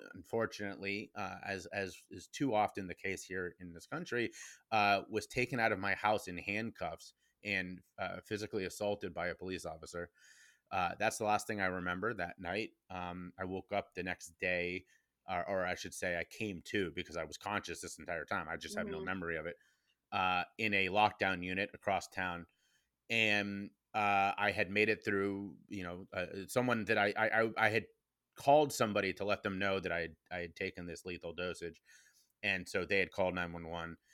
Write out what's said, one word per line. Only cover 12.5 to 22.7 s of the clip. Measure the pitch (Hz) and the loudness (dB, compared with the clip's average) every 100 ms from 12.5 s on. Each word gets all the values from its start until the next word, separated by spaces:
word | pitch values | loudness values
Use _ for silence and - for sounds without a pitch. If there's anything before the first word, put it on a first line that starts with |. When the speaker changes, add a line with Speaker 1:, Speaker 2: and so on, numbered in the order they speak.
| 101 110 _ - | -2 -4 _ -12
Speaker 1:
Um, | 92 87 90 90 - | -8 -6 -8 -10 -8
I | |
woke | 92 92 - | -4 -4 -2
up | 101 - | -2 -2
the | 92 | -6
next | 90 90 - - | -4 -4 -8 -4
day, | 92 90 87 92 - _ _ _ - | 0 2 0 -2 -8 _ _ _ -4
or, | 90 85 | -4 0
or | 95 90 | 0 0
I | 90 | -2
should | 92 | -6
say | - 92 85 | -4 -2 -2
I | |
came | 82 - 107 87 - | -4 -6 -6 -6 -4
to | 104 87 | -2 -2
because | 82 85 82 | -4 -6 -6
I | |
was | 78 - | -6 -6
conscious | 101 104 - 82 | -4 -4 -4 -8
this | 85 - | -8 -10
entire | 73 82 | -6 -6
time. | 73 98 80 | -4 -4 -4
I | 85 | -6
just | - 101 | -6 -6
have | - | -4
no | - | -4
Speaker 2:
Mm-hmm. | |
Speaker 1:
memory | 92 95 85 80 | -4 -4 -2 -4
of | 80 | -4
it, | - _ _ _ _ - | -10 _ _ _ _ -4
uh, | 101 92 90 - - | 0 2 2 0 -2
in | 110 | 2
a | 98 92 | 4 4
lockdown | 101 107 - 98 90 | 6 6 6 0 2
unit | 90 92 101 | -2 -2 -2
across | - - 95 - | -2 0 0 -2
town. | - 92 87 85 _ _ | -4 -4 -4 -10 _ _